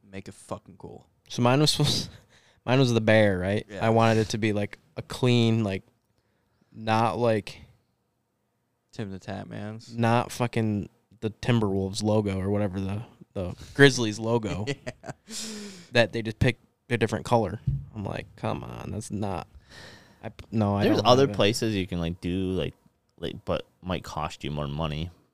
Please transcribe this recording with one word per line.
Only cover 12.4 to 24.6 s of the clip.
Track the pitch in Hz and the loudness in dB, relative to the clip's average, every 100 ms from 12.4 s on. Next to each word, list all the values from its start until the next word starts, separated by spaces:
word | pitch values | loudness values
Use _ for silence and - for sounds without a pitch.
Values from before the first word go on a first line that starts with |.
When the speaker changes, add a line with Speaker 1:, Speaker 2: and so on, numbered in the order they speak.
| 95 | -2
Speaker 2:
whatever | 101 104 92 | -2 -2 -4
the, | 95 104 117 _ - | -4 -6 -10 _ -14
the | - 87 - - | -8 -8 -8 -12
Grizzlies | - 139 123 113 104 | 4 6 6 -2 -2
logo | 113 117 107 87 113 | 0 0 0 -6 -6
Speaker 1:
<laughs> | |
Yeah. | 135 - - - - - - 220 214 - - - | -6 -10 -14 -18 -18 -12 -12 -10 -12 -14 -18 -2
Speaker 2:
that | 120 113 | 2 2
they | 117 | 0
just | 110 110 | -6 2
pick | 131 117 _ _ _ | 2 2 _ _ _
a | 120 | -2
different | 110 104 | 0 -2
color. | - 120 104 107 - - - | 0 2 2 -2 -4 -4 -6
I'm | 110 | -8
like, | 98 - - - | -6 -8 -12 -8
"Come | 110 73 | -6 -6
on, | 60 60 - | -8 -12 -8
that's | - - | -8 -6
not." | 104 101 87 - - _ - - - - _ | -6 -4 -6 -8 -18 _ -20 -20 -20 -20 _
I, | 107 - - | -18 -16 -6
no, | 110 101 101 | 0 2 2
I | |
Speaker 3:
There's | 202 269 | 2 4
Speaker 2:
don't | 113 | 6
Speaker 3:
other | 127 | 6
Speaker 2:
have | 135 | 6
it. | 98 | 4
Speaker 3:
places | 104 113 113 | 2 2 0
you | 104 90 | 0 -2
can, | 87 | -2
like, | 82 87 | -2 -4
do, | 90 92 92 | -4 -2 -2
like, | 92 76 - _ _ _ _ | -2 -4 -6 _ _ _ _
like, | 82 - - | -10 -10 -6
but | 82 - _ | -6 -6 _
might | 90 85 | -6 -6
cost | - - 76 - | -6 -6 -8 -6
you | 73 | -8
more | 73 | -6